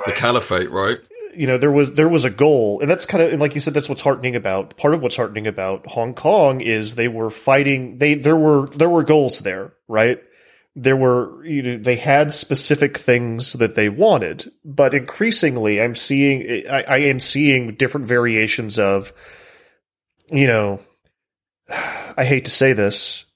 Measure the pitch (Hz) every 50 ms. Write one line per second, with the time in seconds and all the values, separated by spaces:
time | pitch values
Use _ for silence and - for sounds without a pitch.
0 | - 101 - - 117 120 123 123 - - 95 90 92 - - 98 98 104 123 127
1 | - _ - - - - - 170 147 127 127 123 131 147 139 147 143 135 - 151
2 | 156 165 170 156 127 131 95 101 139 156 147 127 113 104 101 - - 139 180 185
3 | - - - 180 165 165 156 147 151 143 - 147 - 156 139 147 - - 139 -
4 | - 143 139 131 123 127 120 120 95 98 95 95 95 - - - - 147 156 165
5 | 135 123 - - 120 101 104 107 107 110 101 - 95 95 95 95 - - - 120
6 | 117 120 120 - - 151 202 208 160 139 131 131 - 117 113 107 107 107 117 120
7 | 113 120 113 113 113 110 107 - - - 135 139 139 139 139 131 127 120 123 123
8 | 143 151 147 147 131 147 160 165 156 156 151 139 135 139 - 147 160 175 170 165
9 | 156 - 156 156 143 123 - - - 98 92 95 98 - _ _ _ - 110 107
10 | 113 120 123 - - _ _ _ _ _ _ _ _ _ - - 123 131 135 131
11 | 131 127 123 123 117 - - 135 147 160 151 143 127 123 123 110 107 123 123 117
12 | - 151 139 143 151 147 151 - - - 143 135 - - 147 - 147 139 143 -
13 | - - 123 120 120 117 113 120 127 - - 123 117 107 - 113 107 104 101 135
14 | 196 220 185 127 98 80 80 - - - - _ - 156 139 143 143 131 139 143
15 | 127 - - - 214 233 208 - 175 147 127 123 110 107 104 101 113 120 117 -
16 | - - 139 139 139 143 139 131 - 110 120 98 - - 139 135 - - 139 131
17 | 147 143 131 127 - - - 139 151 143 135 127 123 113 107 - 135 127 - 147
18 | 131 107 123 120 120 120 110 110 110 107 - - 113 107 104 110 101 98 98 98
19 | 98 - - - - - - - - - - - _ _ _ _ _ _ _ _
20 | _ _ _ - - - 160 139 139 127 117 110 104 101 98 98 - _ _ _
21 | _ _ _ _ _ _ _ _ _ _ _ _ _ - - - - - - -
22 | - - - - 135 127 147 131 - - - - 135 135 127 104 101 101 - -
23 | - - - - - _ _